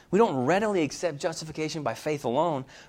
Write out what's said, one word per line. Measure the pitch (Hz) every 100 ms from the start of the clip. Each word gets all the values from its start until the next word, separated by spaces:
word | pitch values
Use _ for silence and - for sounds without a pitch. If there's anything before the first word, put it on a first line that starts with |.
| -
We | 196
don't | 226 135 123
readily | 190 214 190
accept | 143 - 170 143
justification | 170 160 156 156 156 160
by | 131
faith | 110 151 147 123
alone | 131 170 139 135 -